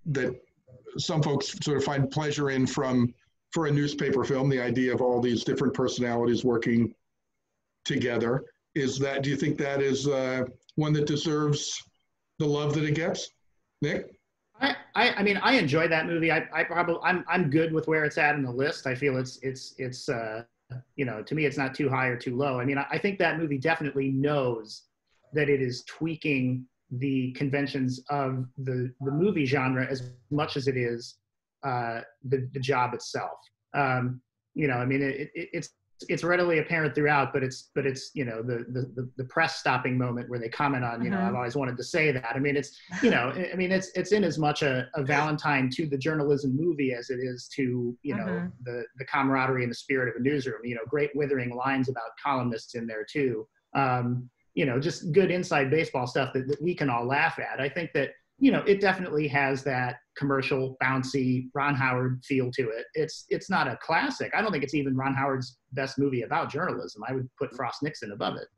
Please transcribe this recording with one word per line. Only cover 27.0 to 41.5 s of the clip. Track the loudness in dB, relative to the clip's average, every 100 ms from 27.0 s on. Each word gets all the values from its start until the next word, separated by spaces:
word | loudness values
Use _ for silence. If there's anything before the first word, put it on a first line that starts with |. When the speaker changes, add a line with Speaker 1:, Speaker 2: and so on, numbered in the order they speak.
| 0 0 -2
Speaker 2:
conventions | -2 -2 0 -2 0 -2 -2 -4
of | -2 -2 -4 -6 -8
the, | -4 -4 -4 -4
the | -4
movie | 0 2 2
genre | 2 2 2 0 -2
as | -4 -8 -16 _
much | -4 -2 -2
as | 0
it | 0
is, | -2 -4 -8 -18 _ _ _ _ -4
uh, | -2 -2 -6 -10 _ -2
the, | -2 0
the | -4
job | 0 2 2
itself. | -2 -6 -6 -6 -10 _ _ _
Um, | 0 2 2 0 -4 _ _ _
you | -2 0
know, |
I | 0 0
mean, | 2
it, | 0 -2 -8
it, | -10 -8
it's, | -8 -10 _ _ _ -6
it's | -2
readily | 2 4 4 4
apparent | 2 0 2
throughout, | 2 4 4 2
but | 0
it's, | -2 -4 -6
but | -2 -2
it's, | -2 -8
you | -6
know, | -4 -4
the, | -4 -4 -4
the, | -6 -6 -6
the, | -8 -8
the |
press | -4 0 0 0
stopping | 0 0 0 0
moment | 0 -2 -6
where | -6
they | -6
comment | 0 0 0
on, | -2 -2
you | -2
know, | 0
Speaker 3:
Mm-hmm. | 0
Speaker 2:
"I've | 0
always | -2